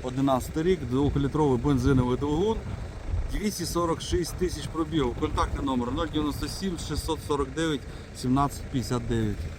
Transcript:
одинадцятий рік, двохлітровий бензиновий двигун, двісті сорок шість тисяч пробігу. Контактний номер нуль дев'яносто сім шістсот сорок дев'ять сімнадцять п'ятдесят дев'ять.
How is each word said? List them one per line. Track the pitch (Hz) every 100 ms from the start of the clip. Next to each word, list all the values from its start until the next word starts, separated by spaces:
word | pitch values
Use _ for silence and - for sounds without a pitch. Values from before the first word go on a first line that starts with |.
одинадцятий | 127 127 139 131 - 156
рік, | 165 185 131
двохлітровий | 127 143 143 139 147 151 127
бензиновий | 131 139 127 135 123 127
двигун, | 143 151 202 226 - - - - - - -
двісті | 143 208 - 165
сорок | 165 170 160
шість | - 175 165 -
тисяч | 180 156 143
пробігу. | 156 156 160 127 117
Контактний | 156 180 165 156 143
номер | 131 120
нуль | 139 165
дев'яносто | 151 151 135 147
сім | - 190 165 -
шістсот | 147 - 156 -
сорок | 143 135 135
дев'ять | 165 143 - - - -
сімнадцять | 127 131 143 - -
п'ятдесят | 135 113 123 117
дев'ять. | 117 110 98 -